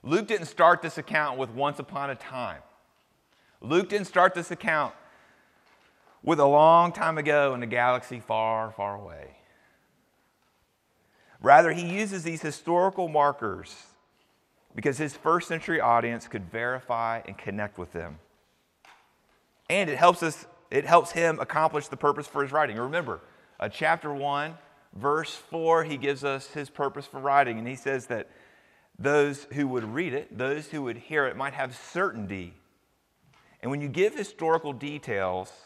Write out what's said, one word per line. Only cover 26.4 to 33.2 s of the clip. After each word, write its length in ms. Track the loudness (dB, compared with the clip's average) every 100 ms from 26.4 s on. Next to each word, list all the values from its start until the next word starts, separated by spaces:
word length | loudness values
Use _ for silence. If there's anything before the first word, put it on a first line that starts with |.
| -8
his 220 | -12 -12
purpose 360 | -6 -6 -6 -14
for 160 | -6
writing, 360 | 2 4 4 0
and 80 | -8
he 100 | -8
says 320 | -4 -6 -4
that 220 | -8 -8 -16 -20 _ _ _ _ -4
those 460 | 2 4 2 0 -10
who 120 | -4 -2
would 200 | -2 -4
read 280 | -6 -4
it, 240 | -6 -8 -6
those 300 | -4 -4 -6
who 140 | -8
would 160 | -8 -8
hear 280 | -4 0 0
it, 120 | -2
might 160 | -6
have 200 | -4 -8
certainty. 800 | -8 -10 -4 -4 -4 -8 -8 -10 -18 _ _ _ _ _ _